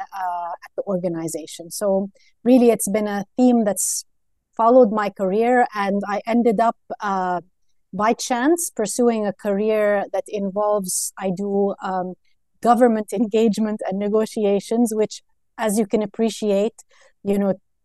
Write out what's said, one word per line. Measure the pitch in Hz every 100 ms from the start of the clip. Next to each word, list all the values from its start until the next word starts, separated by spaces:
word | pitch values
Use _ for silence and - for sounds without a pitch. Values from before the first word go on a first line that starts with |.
uh, | 190 196 180 175 170 180
at | -
the | -
organization. | - 180 180 165 165 156 156 - 165
So | - 208 196 196 _ _ _
really, | 233 254 240
it's | 214 -
been | 208 208
a | 202 - -
theme | 254 240
that's | 208 196 - - - _ _ _ _ -
followed | 226 254 233
my | 214 202
career, | 202 190 208 233 247 240
and | 208 196 202 208
I | 202 -
ended | 233 233 196
up, | 226 - - 175
uh, | 208 190 185 175 175 _ _ _ -
by | 190 214
chance | 240 - 240 277 339 -
pursuing | - 202 - 240 226 208
a |
career | - 208 196 214 214 208 202 185
that | 190 -
involves, | 208 196 190 208 208 185 - - -
I | 190 180
do, | 202 202 202 -
um, | 196 185 185 180 _ _ _ _
government | 226 233 247 220 208
engagement | 196 214 220 226 202 214 214 -
and | 196
negotiations, | 208 220 220 226 202 202 - 233 233
which, | 214 208 - _ _ _ -
as | 220 208
you | 202
can | 226
appreciate, | 208 - 226 - 208 196 220 - _ _ _ _
you | 196 202
know, | 196 190 _ _